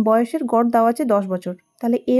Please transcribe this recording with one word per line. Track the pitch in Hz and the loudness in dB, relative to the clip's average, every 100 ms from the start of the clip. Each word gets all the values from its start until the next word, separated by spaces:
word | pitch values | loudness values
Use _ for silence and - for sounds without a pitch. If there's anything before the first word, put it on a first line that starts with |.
| 214 | 2
বয়সের | 226 233 320 | 2 0 -4
গড় | 247 226 240 | -2 0 2
দেওয়া | 233 226 | 2 0
আছে | 233 262 | 0 0
দশ | 202 190 | -2 -2
বছর। | 185 180 180 _ _ | -6 -8 -12 _ _
তাহলে | 233 240 - | -4 -2 0
এ | 247 | 2